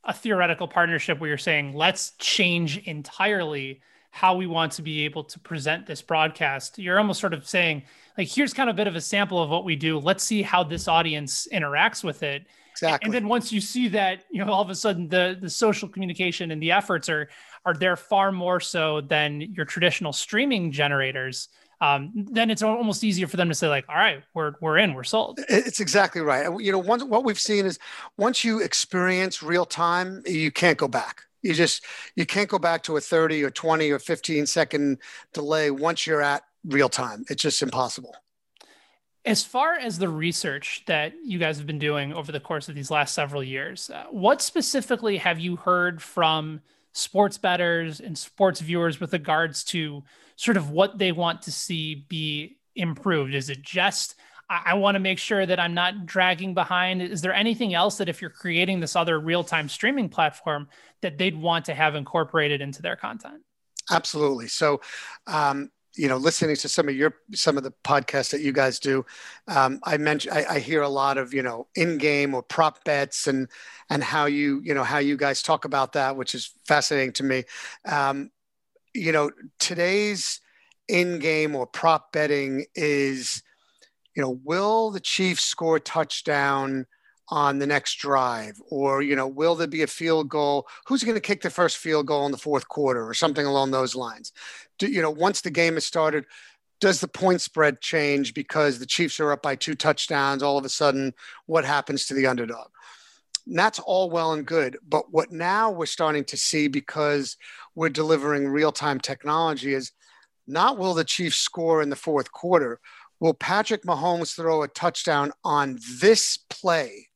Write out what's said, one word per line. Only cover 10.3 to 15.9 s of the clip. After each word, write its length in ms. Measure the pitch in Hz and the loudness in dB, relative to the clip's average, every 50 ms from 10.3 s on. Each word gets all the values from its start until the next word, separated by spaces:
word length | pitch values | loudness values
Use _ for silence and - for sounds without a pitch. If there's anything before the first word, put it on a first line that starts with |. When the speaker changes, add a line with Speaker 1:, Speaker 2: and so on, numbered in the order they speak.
| 226 214 196 | 0 0 0
Speaker 1:
how 200 | - - 180 180 | 2 2 2 2
this 260 | 147 165 170 - - | 2 -4 -6 -2 2
audience 600 | 165 165 165 165 151 147 147 135 - - - - | 4 4 4 2 -2 -4 -6 -6 -6 -6 -6 -4
interacts 540 | - 190 151 143 139 147 185 226 220 - - | -2 -2 -2 0 2 4 2 2 2 -2 -6
with 180 | 175 143 - - | -6 -6 -4 -4
it." 240 | 147 139 143 175 _ _ _ _ _ _ | -6 -6 -6 -10 _ _ _ _ _ _
Speaker 2:
Exactly. 340 | - - 160 156 139 - | -2 0 0 0 2 0
Speaker 1:
And 60 | 220 208 | -2 -2
then 120 | 247 208 | -2 0
once 240 | 208 233 240 233 - | 2 0 0 0 -2
you 100 | 220 208 | -4 -4
see 280 | 196 - - 247 247 226 | -4 -2 -2 0 0 2
that, 360 | 180 214 196 190 185 185 - _ | 2 2 0 0 -2 -4 -10 _
you 140 | 339 208 196 | -6 -4 -2
know, 80 | 196 208 | 2 2
all 100 | 190 208 | 2 2
of 80 | 180 | 0
a 40 | 190 | -2
sudden 340 | 170 - 220 196 170 175 156 | -2 0 0 0 0 -2 0
the, 280 | 170 185 180 185 190 185 | 2 2 2 2 0 -4
the 100 | 190 170 | -8 -8
social 380 | - - 233 220 202 208 - | -2 2 2 2 2 2 -4
communication 640 | 185 | -8